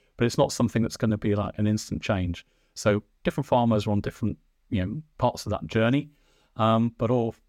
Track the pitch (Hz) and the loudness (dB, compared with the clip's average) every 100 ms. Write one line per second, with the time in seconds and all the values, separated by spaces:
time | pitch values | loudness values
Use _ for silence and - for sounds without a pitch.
0 | _ - 120 - 139 - 120 120 110 - | _ -2 0 2 0 0 0 0 -2 -2
1 | 113 104 107 101 101 - 107 107 - - | -2 0 0 -2 -2 -2 0 0 -2 -8
2 | - 98 90 85 - _ _ - 110 104 | -2 -2 -2 -6 -10 _ _ -2 2 2
3 | - _ - - 135 127 117 107 104 101 | -2 _ -4 -2 0 2 4 2 2 0
4 | - - 104 - _ _ - 98 92 139 | -2 -4 -6 -6 _ _ -4 -2 -2 -6
5 | - - 123 - - 104 80 113 113 139 | -10 -2 -2 -2 -6 -6 -2 2 2 2
6 | 151 _ _ _ _ - 110 113 117 - | -2 _ _ _ _ 0 2 4 2 0
7 | 113 123 117 - | 0 0 0 -6